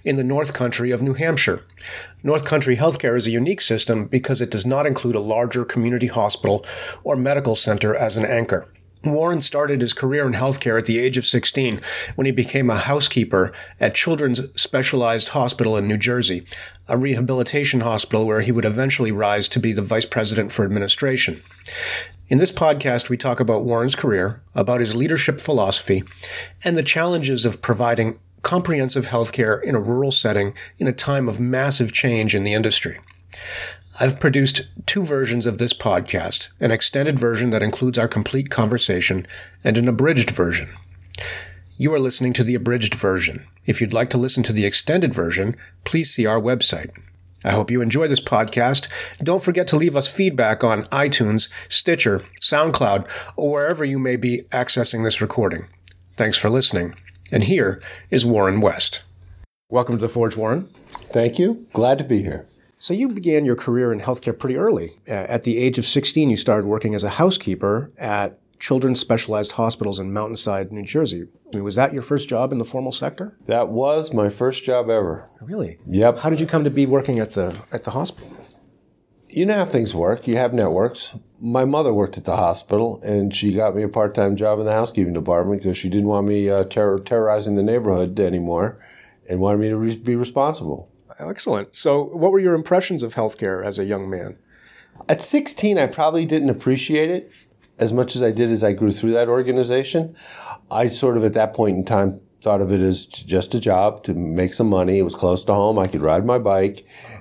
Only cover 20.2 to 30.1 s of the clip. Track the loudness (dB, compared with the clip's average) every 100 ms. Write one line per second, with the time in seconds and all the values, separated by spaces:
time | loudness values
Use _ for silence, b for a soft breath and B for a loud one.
20.2 | 0 0 -2 0 0 0 0 0 0 0
21.2 | -2 -4 -14 B B B B B B B
22.2 | 0 4 4 2 2 2 0 0 0 0
23.2 | -2 0 2 2 2 0 0 0 0 2
24.2 | 0 -4 -8 -2 0 2 0 0 0 0
25.2 | 0 -2 0 0 2 0 2 0 -2 B
26.2 | B B B B -2 0 0 0 0 0
27.2 | 0 0 0 -2 -2 0 2 2 0 -4
28.2 | _ _ -2 -2 0 -2 0 0 0 -2
29.2 | -2 0 0 0 0 -2 0 0 0